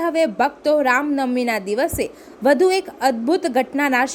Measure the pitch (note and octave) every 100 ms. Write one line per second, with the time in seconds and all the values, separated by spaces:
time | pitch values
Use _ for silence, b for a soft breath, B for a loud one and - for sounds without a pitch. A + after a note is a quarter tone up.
0 | E4 D#4+ D#4+ G3 C4+ - - D4+ B3+ B3
1 | D4 C#4 C4 B3 A#3+ G#3+ F#3+ G#3 E4 D#4
2 | A3+ B B B B3 C#4 F#4 F#4+ F#4 -
3 | C4 A#3 A#3 F#4 D#4+ B3 B3+ C#4 C#4+ B3+
4 | C4